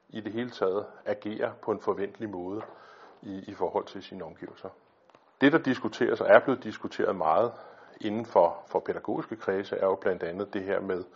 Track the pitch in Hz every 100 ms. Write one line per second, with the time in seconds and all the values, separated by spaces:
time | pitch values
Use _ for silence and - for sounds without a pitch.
0 | _ 110 104 110 123 - 95 98 - -
1 | - 104 104 107 120 - - 101 - 95
2 | 98 - 110 92 87 104 - - - -
3 | - - 104 95 95 95 87 104 - 101
4 | - 95 87 - 87 - 95 - _ _
5 | _ - _ - 135 156 139 123 110 -
6 | 113 110 98 110 - 131 107 101 - -
7 | - 95 80 87 117 - - - - -
8 | 107 107 117 101 85 - - - - 87
9 | - 135 - 107 - 95 101 98 95 95
10 | 101 92 85 90 101 104 95 95 98 90
11 | 92